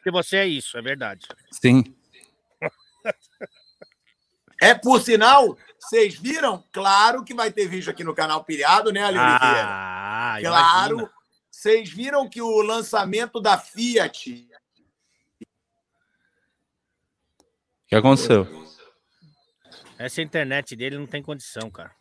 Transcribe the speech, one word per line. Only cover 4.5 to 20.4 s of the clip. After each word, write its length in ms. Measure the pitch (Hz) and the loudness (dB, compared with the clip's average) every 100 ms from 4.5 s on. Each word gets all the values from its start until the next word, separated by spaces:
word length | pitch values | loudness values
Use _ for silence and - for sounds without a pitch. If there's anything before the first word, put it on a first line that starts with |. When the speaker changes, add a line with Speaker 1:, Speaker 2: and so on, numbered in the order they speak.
| - | 2
Speaker 3:
É, 120 | 196 | 4
por 280 | 233 247 254 | 4 4 2
sinal, 560 | 240 220 226 277 220 - _ _ | 4 4 6 6 4 -2 _ _
vocês 380 | - 226 208 151 | -4 0 0 -2
viram? 480 | 226 320 277 180 _ | -8 -4 -4 -6 _
Claro 540 | 196 196 196 226 254 233 | -6 2 4 4 2 -6
que 80 | |
vai 180 | 240 220 | -6 -4
ter 160 | 214 190 | -4 -6
vídeo 240 | 185 165 | -6 -8
aqui 140 | - 170 | -8 -8
no 100 | 156 | -4
canal 260 | 156 156 - | -4 -4 -6
Pilhado, 480 | 147 143 196 214 | -2 4 4 2
né, 80 | 202 | -2
Ale 140 | 208 185 | -2 2
Oliveira? 480 | 123 123 127 120 107 | 4 4 4 2 -2
Speaker 1:
Ah, 680 | 95 95 92 98 110 120 110 | -6 -10 -10 -8 -6 -6 -6
Speaker 3:
Claro. 540 | 170 170 165 180 208 226 | 0 4 4 4 0 -4
Speaker 1:
imagina. 160 | 214 _ _ _ _ | -10 _ _ _ _
Speaker 3:
Vocês 380 | - 208 226 196 | -8 0 0 -2
viram 400 | 165 262 285 262 | -12 -6 -4 -6
que 120 | 240 | -8
o 200 | 233 214 | -2 -2
lançamento 800 | 208 226 226 220 190 208 240 233 | -2 -4 -4 -4 -4 -6 -8 -2
da 180 | 208 180 | 0 0
Fiat 880 | - - 240 226 156 - 127 120 120 _ _ _ _ _ _ _ _ _ - _ _ _ _ _ _ _ _ _ _ _ _ _ _ _ _ _ _ _ _ _ _ _ | -2 -8 -2 0 -2 -6 -16 -18 _ _ _ _ _ _ _ _ _ _ -20 _ _ _ _ _ _ _ _ _ _ _ _ _ _ _ _ _ _ _ _ _ _ _
Speaker 2:
O 40 | _ | _
que 80 | 107 | 2
aconteceu? 680 | 131 135 - 110 92 - - _ _ _ _ _ _ _ _ _ _ - - - | 4 4 4 2 2 -10 -20 _ _ _ _ _ _ _ _ _ _ -20 -20 -16
Speaker 1:
Essa 240 | 123 - | -10 -10
internet 540 | 156 170 | -6 -6